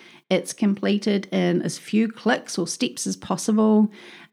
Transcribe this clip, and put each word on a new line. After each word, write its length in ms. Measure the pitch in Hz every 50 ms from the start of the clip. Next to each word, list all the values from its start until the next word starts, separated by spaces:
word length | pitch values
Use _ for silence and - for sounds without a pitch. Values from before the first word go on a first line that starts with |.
| - - - - _ -
It's 240 | 190 175 - - -
completed 760 | - 220 202 202 - - 202 196 202 - 220 202 196 196 -
in 300 | - 185 180 175 175 180
as 160 | - 170 -
few 320 | - - - 208 214 226 214
clicks 480 | - - - 214 254 - - - -
or 100 | 196 170
steps 400 | 165 - - 247 - - - -
as 120 | 190 185 -
possible. 720 | - - 180 165 - - 214 220 220 220 214 214 214 208 - - - - - - - _